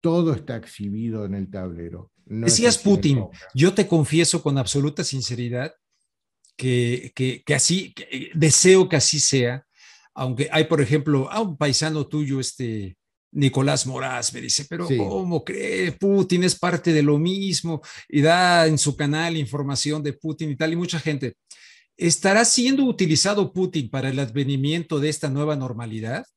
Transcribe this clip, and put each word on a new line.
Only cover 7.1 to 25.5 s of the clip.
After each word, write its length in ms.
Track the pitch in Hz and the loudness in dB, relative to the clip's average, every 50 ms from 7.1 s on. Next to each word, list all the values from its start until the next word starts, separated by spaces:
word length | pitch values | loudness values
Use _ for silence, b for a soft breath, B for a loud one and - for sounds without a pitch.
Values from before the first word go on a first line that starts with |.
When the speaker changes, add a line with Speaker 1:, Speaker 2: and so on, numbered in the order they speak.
| _ | _
Speaker 2:
que, 280 | - 131 127 120 - _ | -4 -4 -4 -4 -6 _
que 100 | - 147 | -2 0
así, 380 | 135 - - 170 190 180 - _ | 2 2 0 0 0 -2 -8 _
que, 100 | - - - | -18 -14 -12
eh, 180 | - 131 147 - - | -10 -10 -10 -6 0
deseo 540 | 160 160 156 - - - 180 190 190 180 185 | 2 4 4 4 6 8 8 8 8 8 4
que 60 | 165 | 2
así 240 | 139 - - - 147 | 2 2 2 2 2
sea, 460 | - - - 131 120 120 123 131 _ _ b b b b b b b b _ | 0 2 2 2 2 0 -2 -6 _ _ b b b b b b b b _
aunque 340 | - 131 131 123 113 143 143 | -8 -6 -6 -4 -4 -4 0
hay, 140 | - 156 156 | 0 0 2
por 160 | 156 170 147 | 2 2 2
ejemplo, 500 | 139 101 143 151 139 151 147 135 131 - | 2 2 2 0 2 2 2 0 0 -2
a 100 | - 214 | -4 -4
un 160 | 226 190 151 | -4 -4 -4
paisano 500 | - 151 143 127 - 156 160 156 156 139 | -2 -2 0 0 0 -2 -2 -2 -4 -4
tuyo, 320 | - - 151 151 131 139 135 | -4 -4 -4 -2 -2 -4 -4
este, 580 | 127 - - - 131 117 110 107 98 92 90 _ _ _ _ _ _ _ | -4 -6 -8 -8 -8 -6 -6 -6 -8 -10 -14 _ _ _ _ _ _ _
Nicolás 540 | - 151 139 131 - 135 131 143 143 135 - | -2 2 2 2 4 2 2 2 0 0 -2
Moraz, 480 | 135 131 127 131 131 127 123 120 - 123 | -4 -6 -6 -6 -6 -6 -4 -4 -6 -6
me 80 | - | -6
dice, 240 | - - - - 143 | -4 -4 -4 -4 -4
"Pero 200 | _ 170 165 - | _ -8 -8 -4
Speaker 1:
Sí. 100 | 165 135 | -2 -2
Speaker 2:
¿cómo 460 | 117 101 98 101 98 - - 170 156 - | -2 -2 -2 -2 -4 -2 -2 -2 -2 -2
cree? 480 | - - - - - 180 190 185 175 | -4 -8 -6 -4 -4 -2 -2 -2 -2
Putin 520 | - - 196 196 202 196 185 185 180 175 180 | -2 0 0 2 4 4 2 2 2 2 2
es 140 | 180 - | 0 0
parte 340 | - - 180 175 147 - 170 160 | 0 -2 -2 -2 0 0 2 2
de 100 | 151 143 | 4 4
lo 160 | 143 147 147 | 4 2 2
mismo", 600 | 160 180 190 196 196 196 170 - - 170 160 143 B B B B B B | 2 0 -2 -2 -4 -4 -4 -4 -4 -4 -6 -6 B B B B B B
y 120 | - 147 | 0 4
da 440 | 139 160 170 180 180 180 175 170 165 | 4 6 6 6 4 4 6 6 6
en 120 | 160 156 | 4 4
su 180 | 139 - 151 139 | 2 0 -2 -2
canal 420 | - 147 143 147 156 165 170 165 | -2 -2 -2 -2 -2 -2 -2 -2
información 640 | 160 143 107 135 143 135 139 139 127 - 147 151 156 | -4 -4 -4 -4 -6 -4 -4 -4 -4 -4 -4 -4 -4
de 120 | 143 147 - | -4 -6 -8
Putin 360 | _ - 156 151 151 165 151 | _ -8 -8 -6 -6 -6 -6
y 40 | 143 | -4
tal, 180 | - 160 160 165 | -2 -2 -2 -2
y 20 | |
mucha 240 | 170 175 - 170 160 | -2 -4 -4 -4 -4
gente. 360 | - 160 147 135 131 120 - _ _ B B B B B B B B B _ | -4 -4 -4 -4 -6 -8 -8 _ _ B B B B B B B B B _
¿Estará 500 | - 175 170 160 - - 190 196 220 233 | -2 0 0 0 2 2 4 4 6 4
siendo 380 | 240 - 254 240 262 277 277 269 | 4 2 2 2 2 2 2 2
utilizado 680 | 247 - - 190 160 156 - - 196 208 202 190 - - | 0 2 0 2 2 2 2 2 0 2 0 0 -2 0
Putin 360 | 180 185 180 185 160 131 107 | -2 -2 -2 -2 -4 -4 -4
para 200 | - 135 131 135 | -6 -4 -4 -2
el 80 | 127 139 | -2 -2
advenimiento 800 | 139 113 110 143 139 135 143 131 135 147 160 170 165 - 160 143 | -4 -2 -2 -4 -2 0 0 0 0 0 -2 -2 -4 -4 -2 -2
de 100 | 139 156 | 0 -2
esta 200 | 147 151 - 147 | -2 -4 -4 -4
nueva 260 | 131 143 147 156 | -2 -2 -2 -2